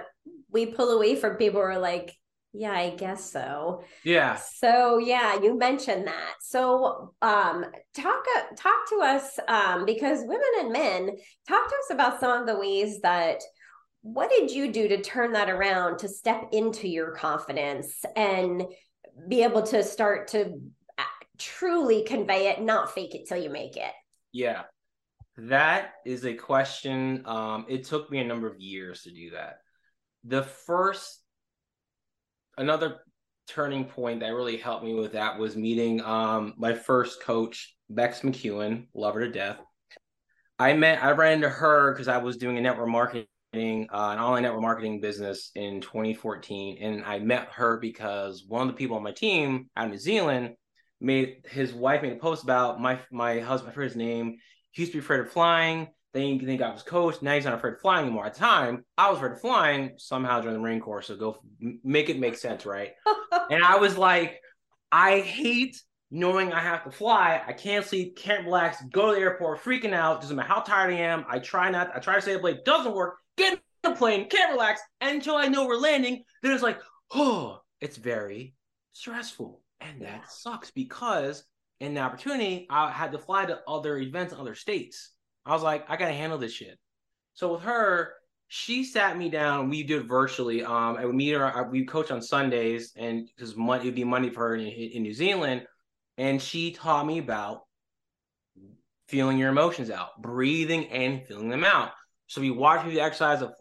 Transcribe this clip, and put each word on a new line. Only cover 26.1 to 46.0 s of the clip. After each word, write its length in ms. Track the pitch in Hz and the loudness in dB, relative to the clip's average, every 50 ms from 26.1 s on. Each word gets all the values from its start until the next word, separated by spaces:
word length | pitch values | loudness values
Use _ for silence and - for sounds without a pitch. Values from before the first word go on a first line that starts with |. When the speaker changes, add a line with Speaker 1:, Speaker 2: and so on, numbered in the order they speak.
| 127 123 131 | -8 -6 -6
Speaker 2:
a 80 | 123 117 | -6 -8
question. 880 | 113 - - 135 135 135 135 - - - 135 131 131 131 131 131 127 - | -8 -2 2 2 2 2 0 -4 -8 -6 -6 -4 -2 -2 -2 -4 -4 -6
Um, 400 | 117 113 110 110 110 110 110 117 - | -6 -6 -6 -4 -6 -6 -8 -6 -6
it 160 | 131 131 131 | -8 -8 -4
took 260 | - 156 151 151 - | -4 -4 -4 -4 -4
me 80 | 139 135 | -4 -4
a 60 | 123 | -4
number 220 | 120 117 117 113 | -2 -4 -4 -6
of 120 | 107 98 95 | -8 -8 -12
years 440 | 95 95 95 95 92 90 87 - - | -14 -14 -12 -12 -12 -14 -14 -16 -18
to 80 | 85 | -20
do 200 | 87 82 85 82 | -20 -18 -18 -16
that. 280 | 82 80 76 73 - - _ _ _ _ _ _ _ _ _ _ _ _ - | -14 -12 -12 -14 -16 -18 _ _ _ _ _ _ _ _ _ _ _ _ -8
The 200 | 120 131 135 135 | -4 -4 -4 -4
first, 800 | - - - - 170 175 180 190 196 202 - - - - - _ _ _ _ _ _ _ _ _ _ _ _ _ _ _ _ _ _ _ _ _ _ _ _ _ _ _ | -4 -10 -12 -6 -2 0 2 2 2 0 -4 -10 -16 -18 -20 _ _ _ _ _ _ _ _ _ _ _ _ _ _ _ _ _ _ _ _ _ _ _ _ _ _ _
another 420 | 135 135 151 156 151 160 151 - - _ _ _ _ _ _ _ _ _ | -4 -2 0 0 0 0 -4 -6 -8 _ _ _ _ _ _ _ _ _
turning 380 | - - - 143 139 139 135 131 | -10 -6 -4 -4 -2 -4 -4 -6
point 340 | 131 - 131 120 120 117 113 | -6 -8 -6 -6 -4 -4 -4
that 100 | 113 110 | -4 -4
really 280 | 117 123 123 120 113 | -4 -4 -4 -4 -6
helped 260 | 113 - 120 113 - 113 | -6 -6 -6 -6 -6 -6
me 100 | 113 113 | -4 -4
with 200 | 110 107 107 107 | -4 -4 -4 -4
that 260 | 107 107 107 - 107 | -4 -4 -4 -2 -4
was 160 | 110 107 101 | -4 -4 -4
meeting, 460 | 110 110 113 117 117 117 113 113 113 | -4 -2 -2 0 0 0 0 0 -2
um, 520 | 110 110 110 110 110 110 110 110 107 107 - | -2 -2 0 0 0 0 0 -2 -2 -6 -6
my 160 | - 113 117 113 | -2 -2 -2 -2
first 500 | - - - 131 123 113 - - - - | 0 0 2 4 4 2 0 -4 -8 -4
coach, 520 | - 117 113 113 113 - - - - _ _ _ - | -2 0 0 0 -2 -4 -10 -16 -18 _ _ _ -6
Bex 320 | 107 117 120 120 - - | 0 0 0 0 0 -2
McEwen, 640 | - 135 131 - - 107 101 104 104 107 113 123 - - - | -2 -2 -2 -2 -4 -4 -4 -4 -2 -4 -4 -6 -8 -12 -8
love 220 | 107 107 104 104 | -4 -2 -2 -2
her 60 | 110 | -2
to 100 | 120 113 | -2 -4
death. 280 | - 101 98 101 - - - _ _ _ _ _ - - _ _ _ _ _ _ _ _ _ _ _ - | -4 -4 -6 -6 -6 -10 -16 _ _ _ _ _ -20 -20 _ _ _ _ _ _ _ _ _ _ _ 2
I 140 | 127 139 151 | 4 4 6
met, 300 | 151 160 160 156 - 131 | 6 6 6 6 6 4
I 80 | 143 | 4
ran 220 | 147 147 156 160 160 | 6 6 6 6 6
into 140 | 156 156 135 | 6 4 0
her 460 | 135 - 160 151 151 143 139 135 131 | 2 4 6 6 8 8 8 6 4
'cause 120 | 135 120 | 0 0
I 100 | 127 123 | 0 0
was 200 | 123 120 127 120 | 0 0 -4 -4
doing 200 | 117 123 123 123 | -4 -4 -2 0
a 40 | 120 | 0
network 280 | 123 127 120 113 117 117 | 2 0 0 0 0 0
marketing, 380 | 117 117 120 120 123 117 107 - _ _ _ _ - | 2 2 2 0 -2 -6 -10 -12 _ _ _ _ -6
uh, 580 | 113 113 113 110 110 110 - 101 104 107 104 104 | -4 -4 -2 -2 -4 -4 -4 -4 -2 -2 -2 0
an 60 | 110 | 0
online 240 | 117 123 127 120 123 | 0 2 2 2 2
network 180 | 120 110 113 | 0 0 0
marketing 400 | 117 113 110 110 110 107 107 101 | 0 0 0 -2 -4 -6 -4 -4
business 500 | 107 104 101 104 101 98 95 - - - - | -4 -6 -4 -4 -6 -6 -6 -8 -12 -14 -10
in 260 | 101 101 101 98 95 | -8 -8 -8 -8 -8
twenty 320 | - - - 110 | -10 -8 -6 -4